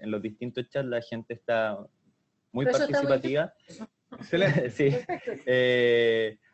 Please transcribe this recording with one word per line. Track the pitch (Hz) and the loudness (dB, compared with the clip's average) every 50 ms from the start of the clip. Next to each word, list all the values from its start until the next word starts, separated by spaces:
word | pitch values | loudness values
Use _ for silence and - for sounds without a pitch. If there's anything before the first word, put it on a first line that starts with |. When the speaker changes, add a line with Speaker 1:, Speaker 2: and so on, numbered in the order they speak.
Speaker 1:
en | 104 107 | -6 -4
los | 107 104 98 | -4 -4 -4
distintos | 110 104 - 120 123 - 127 123 - | -6 -8 -8 -10 -8 -6 -8 -8 -6
chats, | - 143 135 127 | -6 -6 -4 -4
la | 120 117 113 | -4 -6 -6
gente | - 117 113 110 - 120 | -6 -8 -10 -10 -10 -12
está | 113 _ - 117 113 110 107 104 98 101 - _ _ _ _ _ _ _ _ _ _ _ _ | -8 _ -2 0 0 0 0 -2 -6 -10 -16 _ _ _ _ _ _ _ _ _ _ _ _
muy | - - 143 | -6 -2 0
Speaker 2:
Pero | 170 - - | 2 2 2
eso | 294 | 2
está | - 143 285 196 | 0 0 0 2
muy | 139 | 2
Speaker 1:
participativa. | 135 262 262 262 143 147 - - - _ _ - | 0 0 0 0 -2 -2 -2 -2 -6 _ _ -20
Speaker 2:
bien. | - - 220 - _ _ _ _ - - | -20 -18 -18 -20 _ _ _ _ -18 -18
Speaker 3:
Excelente. | - - 170 170 196 185 139 180 127 123 | -8 -2 0 2 2 2 2 2 0 -2
Speaker 1:
<laughs> | |
Sí. | - - 147 139 147 165 - | 0 2 2 2 2 2 -2
Speaker 2:
Perfecto. | - 359 262 - - - - - | -4 -8 -8 -8 -8 -10 -6 -2
Speaker 1:
Eh, | 127 127 127 127 123 123 123 120 120 117 117 117 117 113 113 113 107 104 - _ _ | 0 2 4 4 4 4 4 4 4 6 4 4 4 4 2 0 -2 -4 -8 _ _